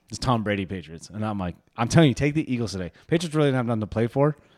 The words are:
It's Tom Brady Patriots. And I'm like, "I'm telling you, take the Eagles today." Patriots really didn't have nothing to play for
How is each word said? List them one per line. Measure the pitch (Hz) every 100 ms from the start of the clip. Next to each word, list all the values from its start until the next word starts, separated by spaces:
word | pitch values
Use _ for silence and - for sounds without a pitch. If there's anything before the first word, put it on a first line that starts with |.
| _
It's | 107
Tom | - 117
Brady | 104 101 92
Patriots. | 95 78 80 -
And | 101 107
I'm | 101
like, | 90 - _ -
"I'm | 117
telling | 165 156
you, |
take | 113 143
the | 147 -
Eagles | 123 113
today." | 95 87 - -
Patriots | 165 170
really | 151 147
didn't | 131
have | 117
nothing | 113
to | 104
play | 110 117
for | 135 147 147 _